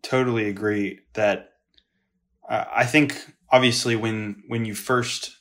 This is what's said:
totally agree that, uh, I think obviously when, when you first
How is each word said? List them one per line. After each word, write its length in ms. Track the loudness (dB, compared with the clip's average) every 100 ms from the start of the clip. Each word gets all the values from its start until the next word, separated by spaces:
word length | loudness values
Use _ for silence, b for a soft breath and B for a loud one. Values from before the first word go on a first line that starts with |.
totally 480 | 0 0 2 0 -2
agree 520 | -2 -2 0 -2 -6 _
that, 400 | 0 0 0 -6 _ _ _ _ _ _ _ _ _ -6
uh, 160 | -4 -2
I 120 | -2 2
think 480 | 4 2 -2 -14 _ _
obviously 460 | 4 4 2 0 0
when, 480 | -2 -4 -6 -10 -8
when 180 | -4 -4
you 80 |
first 640 | -6 0 0 0 -6 -10 -16